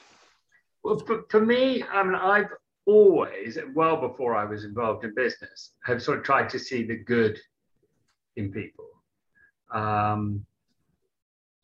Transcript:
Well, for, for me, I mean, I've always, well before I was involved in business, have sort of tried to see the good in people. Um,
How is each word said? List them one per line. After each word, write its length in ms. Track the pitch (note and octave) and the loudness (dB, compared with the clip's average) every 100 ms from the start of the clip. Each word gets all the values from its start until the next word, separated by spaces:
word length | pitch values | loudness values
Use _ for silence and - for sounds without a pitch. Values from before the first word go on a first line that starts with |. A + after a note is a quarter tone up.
| _ _ _ _ _ _ _ _ | _ _ _ _ _ _ _ _
Well, 160 | - G#3+ | -4 -4
for, 260 | - A3+ - | -2 -6 0
for 120 | G#3+ | 2
me, 420 | A3 B3 C4 B3 | 4 4 2 0
I 200 | - G3 | -2 -2
mean, 120 | F#3 F#3 | 0 0
I've 340 | F#3+ G#3 G3+ - _ _ G3 | 2 2 0 -8 _ _ 6
always, 720 | G#3+ G3+ D3 F#2+ F#2+ A2+ A2+ C3+ | 8 8 6 0 -6 -10 -10 -6
well 240 | D3 D#3+ D#3 | 0 2 2
before 380 | B2+ - A#2+ G#2+ | -2 -4 -2 0
I 100 | G#2 | -2
was 180 | G#2+ | -6
involved 400 | G#2 G#2 A2+ G#2 A#2 | -8 -4 -2 -2 -6
in 80 | A#2 | -2
business, 560 | - - - - - _ | -2 -4 -14 -20 -20 _
have 180 | B2 A#2 | -6 -4
sort 180 | - B2+ | -2 -4
of 40 | |
tried 260 | - C3 A#2 | 0 0 0
to 100 | B2+ | -6
see 240 | - B2 | -6 -6
the 120 | A2+ A2 | -6 -8
good 420 | A#2 A#2 A2 - - _ _ _ _ _ _ _ _ A#2 | -2 0 0 -2 -14 _ _ _ _ _ _ _ _ -10
in 160 | G2 | -8
people. 340 | G#2 E2+ - - _ _ _ _ _ _ _ _ | -8 -12 -16 -20 _ _ _ _ _ _ _ _
Um, 720 | A2 G#2+ G#2 G#2+ G#2 G#2 G2+ - _ _ _ _ _ _ _ _ _ _ _ | -6 -2 0 0 -2 -4 -6 -10 _ _ _ _ _ _ _ _ _ _ _